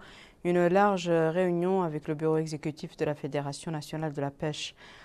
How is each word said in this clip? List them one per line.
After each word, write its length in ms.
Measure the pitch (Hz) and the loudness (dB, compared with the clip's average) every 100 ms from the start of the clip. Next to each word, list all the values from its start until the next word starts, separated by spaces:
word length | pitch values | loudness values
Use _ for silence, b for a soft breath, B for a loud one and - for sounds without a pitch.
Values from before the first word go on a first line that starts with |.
| B B B B | B B B B
une 240 | 175 175 175 | 0 4 4
large 400 | 185 202 190 175 | 6 4 2 2
réunion 760 | 165 160 165 185 175 180 190 | 2 2 2 2 2 2 0
avec 240 | 170 151 151 | 0 -4 -4
le 80 | |
bureau 220 | 151 160 160 | -2 2 2
exécutif 600 | 160 151 160 143 170 - | 0 -4 -6 -6 -10 -4
de 80 | |
la 120 | 151 147 | -2 -2
Fédération 560 | 151 147 143 143 - | -4 -4 -4 -6 -6
nationale 400 | 156 147 156 156 | -6 -6 -6 -4
de 80 | 147 | -4
la 100 | 143 | -6
pêche. 440 | 139 156 147 - - B B | -4 -6 -6 -8 -12 B B